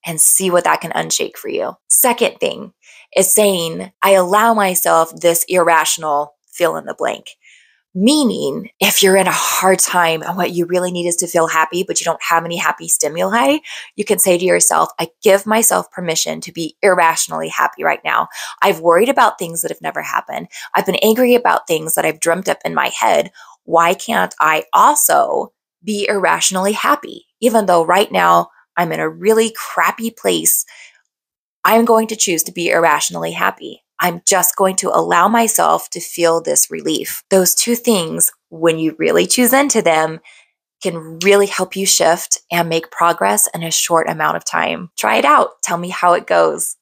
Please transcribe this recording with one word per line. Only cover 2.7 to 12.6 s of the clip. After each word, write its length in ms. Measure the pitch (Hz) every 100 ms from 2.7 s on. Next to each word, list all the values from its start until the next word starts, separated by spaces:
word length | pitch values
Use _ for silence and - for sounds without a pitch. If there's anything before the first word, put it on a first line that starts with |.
| _ _ - _ -
is 160 | 190
saying, 600 | - 208 190 165 170 190 _
"I 80 | 196
allow 420 | 196 180 208 226
myself 580 | 220 190 175 170 165 165 165
this 280 | 170 170 -
irrational 840 | 185 170 165 156 - 160 147 147 _ _
fill 240 | - 165 160
in 80 |
the 80 | 147
blank." 380 | - 127 - - _ _ _ _ _ _
Meaning, 760 | 185 208 302 254 185 139 143 190 _
if 220 | 196 -
you're 160 | 196 190
in 80 | 185
a 60 |
hard 460 | - - - 190 185
time 440 | - 180 165 160
and 120 | 156
what 180 | 180 180
you 120 | 175
really 260 | 170 180 180
need 160 | 180 175
is 100 | 170
to 100 | 170
feel 220 | 170 165
happy, 340 | 160 160 175
but 180 | 190 170
you 60 | 175
don't 160 | 160
have 200 | - 165
any 140 | 170
happy 320 | 170